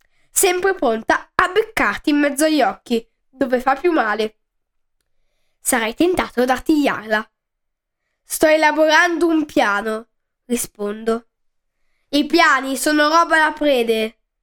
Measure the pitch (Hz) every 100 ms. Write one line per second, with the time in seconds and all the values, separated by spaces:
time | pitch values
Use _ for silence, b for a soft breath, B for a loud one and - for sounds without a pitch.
0 | _ _ _ - 381 359 381 381 262 226
1 | - 320 - - 359 381 440 - 226 202
2 | - 294 285 269 311 302 208 - - 233
3 | - _ _ 262 262 254 262 269 349 311
4 | 220 214 214 - _ _ _ _ _ _
5 | _ _ _ _ _ _ - 247 220 -
6 | 339 330 226 - 254 254 - 302 269 185
7 | 214 214 214 _ _ _ _ _ _ _
8 | _ _ - - 311 311 302 302 311 311
9 | 349 330 339 320 302 302 220 202 220 220
10 | 233 _ _ _ - 240 - - 202 214
11 | 226 226 - _ _ _ _ _ _ _
12 | _ 285 294 339 320 269 269 262 302 302
13 | 294 330 330 320 311 311 294 254 233 220
14 | 220 - _ _